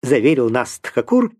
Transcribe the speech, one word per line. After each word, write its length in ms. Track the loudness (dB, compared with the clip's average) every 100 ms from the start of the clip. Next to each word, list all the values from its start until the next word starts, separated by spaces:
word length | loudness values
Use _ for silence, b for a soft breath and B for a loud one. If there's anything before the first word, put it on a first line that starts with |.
заверил 480 | -2 2 2 2 0
нас 280 | -2 -4 -10
Тхакур 540 | -10 -6 0 0 0 -4